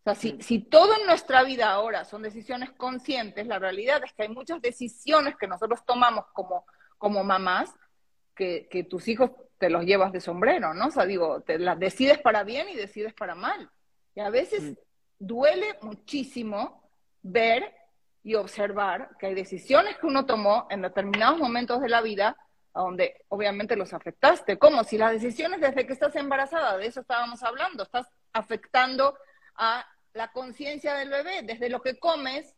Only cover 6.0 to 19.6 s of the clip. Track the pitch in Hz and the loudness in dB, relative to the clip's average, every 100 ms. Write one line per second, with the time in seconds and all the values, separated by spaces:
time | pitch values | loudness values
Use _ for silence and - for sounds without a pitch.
6 | 240 220 - - 185 180 _ _ _ _ | 4 2 -8 -12 -6 -8 _ _ _ _
7 | 208 202 196 185 185 190 330 _ _ _ | -2 0 2 2 2 0 -2 _ _ _
8 | _ _ _ - 190 170 - 180 170 185 | _ _ _ -6 -4 -4 -6 -8 -6 -8
9 | 220 226 247 - - _ 180 170 175 196 | -4 0 0 0 -20 _ 0 2 4 4
10 | 190 185 180 175 226 349 170 170 254 294 | 4 0 -6 0 2 2 -2 -2 -2 2
11 | 190 190 165 147 - 160 180 165 185 - | 0 2 -2 -2 -4 -2 -2 0 -2 0
12 | 262 294 254 214 202 254 381 294 196 214 | 4 6 4 2 -2 -6 -6 -8 -10 -8
13 | 214 - 190 170 233 403 - _ _ _ | -10 -8 -10 -6 -6 -8 -12 _ _ _
14 | _ - 202 240 370 415 151 - _ _ | _ -8 -2 -2 -2 -6 -6 -12 _ _
15 | _ _ 190 233 285 370 427 - 214 214 | _ _ -10 2 2 2 -4 -8 -16 -18
16 | - 294 262 240 220 208 277 - _ _ | -10 -8 -8 -10 -8 -6 -8 -10 _ _
17 | _ _ 185 226 226 233 403 _ _ _ | _ _ -2 2 2 2 -2 _ _ _
18 | _ _ 208 220 196 - 202 202 196 180 | _ _ -4 -4 -2 -6 -4 -2 -4 -4
19 | 262 - 196 190 190 180 | -8 -10 -6 -6 -6 -12